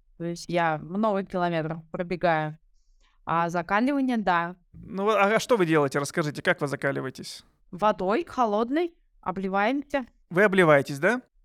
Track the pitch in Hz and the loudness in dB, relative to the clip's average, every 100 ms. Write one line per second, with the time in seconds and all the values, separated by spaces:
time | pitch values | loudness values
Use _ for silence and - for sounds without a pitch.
0 | _ - 170 170 - 170 165 151 156 190 | _ -10 -10 -8 -4 0 0 -2 -6 -2
1 | 220 196 185 185 175 170 156 165 - 180 | 0 0 -4 -2 -2 -2 -4 -8 -10 -10
2 | 175 180 175 160 156 156 _ _ _ _ | -6 -2 0 0 -2 -8 _ _ _ _
3 | _ _ - 165 170 175 170 202 254 277 | _ _ -4 -2 0 -2 -2 0 0 0
4 | 262 233 190 170 170 185 _ - - 185 | 0 0 0 0 -2 -10 _ -20 -12 -2
5 | 208 208 196 220 - 240 165 160 139 147 | 0 4 4 2 2 2 4 4 2 -2
6 | 143 180 151 139 185 170 143 139 143 135 | -2 -4 -4 -2 -2 0 -2 -2 -2 -2
7 | 131 - - - _ _ _ 175 214 208 | -6 -10 -16 -16 _ _ _ 0 0 0
8 | 185 247 339 - 226 208 240 302 349 - | 0 -2 -2 -2 0 0 0 -2 -4 -8
9 | _ _ 190 180 190 196 214 277 - 277 | _ _ -8 -6 -2 0 0 -2 -2 -4
10 | 240 _ _ 170 208 190 165 143 135 139 | -6 _ _ 2 4 6 6 6 4 0
11 | 175 254 - _ | 0 0 -6 _